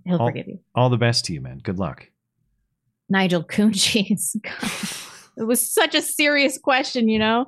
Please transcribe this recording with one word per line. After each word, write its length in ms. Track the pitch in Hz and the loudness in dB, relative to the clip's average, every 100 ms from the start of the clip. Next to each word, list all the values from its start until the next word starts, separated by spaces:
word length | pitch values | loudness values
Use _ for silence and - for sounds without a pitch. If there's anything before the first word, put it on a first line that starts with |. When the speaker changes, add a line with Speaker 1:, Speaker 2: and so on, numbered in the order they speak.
| 185 | -2
Speaker 1:
he'll 120 | 175 | 0
Speaker 2:
all, 100 | 120 | 0
Speaker 1:
forgive 200 | - - | -2 -8
you. 120 | - _ - | -14 _ 0
Speaker 2:
all 140 | 123 | 2
the 80 | 120 | 4
best 280 | 120 117 - | 2 0 -2
to 80 | |
you, 80 | 78 | -6
man. 180 | 65 67 | -10 -10
Good 200 | - 92 | -6 -4
luck. 300 | 87 64 - _ _ _ _ _ _ _ _ _ - | -6 -8 -16 _ _ _ _ _ _ _ _ _ -2
Speaker 1:
Nigel 340 | 190 185 175 | 0 2 0
Coonchies. 920 | - - 214 196 - 220 196 202 - 214 | -2 2 2 2 0 0 0 -2 -4 -8
<laughs> 40 | |
God, 280 | - - 208 - - - - - - - | -10 -8 -8 -6 -8 -10 -14 -20 -18 -6
it 60 | |
was 260 | 220 240 - | -2 0 0
such 240 | - 320 - | 2 2 2
a 60 | |
serious 560 | - - 294 294 277 - | -2 0 2 4 2 0
question, 500 | - 262 277 254 226 | 2 2 2 0 2
you 80 | 220 | 2
know? 260 | 214 233 | 2 2